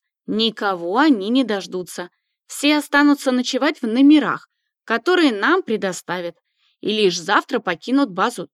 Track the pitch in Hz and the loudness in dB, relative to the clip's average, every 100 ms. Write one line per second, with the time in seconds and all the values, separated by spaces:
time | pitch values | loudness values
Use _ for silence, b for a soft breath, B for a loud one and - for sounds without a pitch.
0 | _ _ - 202 226 220 208 185 170 214 | _ _ -6 -2 -2 -2 -4 -2 -2 2
1 | 311 226 196 254 233 202 180 185 175 - | 4 2 0 0 0 -2 -6 -10 -10 -12
2 | 175 _ _ _ - - 285 302 285 285 | -14 _ _ _ -18 -2 0 0 0 2
3 | 294 285 269 254 254 254 285 - 220 233 | 2 2 0 -2 -2 -2 -2 -2 -2 4
4 | 277 302 208 120 - _ _ _ - 226 | 6 6 4 -4 -10 _ _ _ -6 -4
5 | 349 359 302 202 226 370 349 214 190 175 | 0 2 2 2 0 0 -2 -4 -4 -8
6 | - 180 170 - _ _ _ _ - 214 | -8 -8 -8 -12 _ _ _ _ -6 0
7 | 202 175 165 208 - 247 196 175 - 269 | 0 0 0 0 0 -4 -4 -6 -2 0
8 | 269 180 214 - - | 0 -2 -4 -4 -12